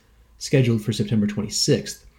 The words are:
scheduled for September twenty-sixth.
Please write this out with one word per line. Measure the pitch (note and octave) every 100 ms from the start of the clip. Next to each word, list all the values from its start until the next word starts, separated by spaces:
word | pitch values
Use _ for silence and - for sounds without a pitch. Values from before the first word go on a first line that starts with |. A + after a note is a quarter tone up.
| _ _ _ -
scheduled | - C#3 A#2+ A2+
for | A2+
September | A2+ G#2 A2 G#2
twenty-sixth. | G#2 G2+ - - A2+ - - -